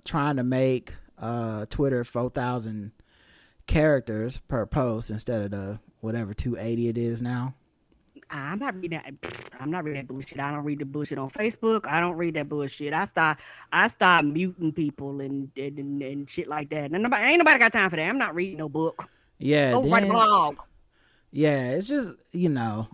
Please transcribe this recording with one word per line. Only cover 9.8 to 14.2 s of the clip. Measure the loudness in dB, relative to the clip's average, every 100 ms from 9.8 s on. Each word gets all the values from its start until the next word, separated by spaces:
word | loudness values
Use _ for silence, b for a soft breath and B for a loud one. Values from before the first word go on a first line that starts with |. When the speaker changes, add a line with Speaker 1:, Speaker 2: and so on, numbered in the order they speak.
Speaker 2:
reading | -4 -6
that | -8
bullshit. | -10 -10 -6
I | -6
don't | -4
read | -4 -6
the | -6
bullshit | -6 -6 -6
on | -8
Facebook. | -4 -4 -2 0 0 0
I | 0
don't | 0 0
read | -2
that | -2 -4
bullshit. | -4 -4 -6 -4
I | -2
start, | 0 2 2 2 B B B
I | 2 2
start | 6 6 8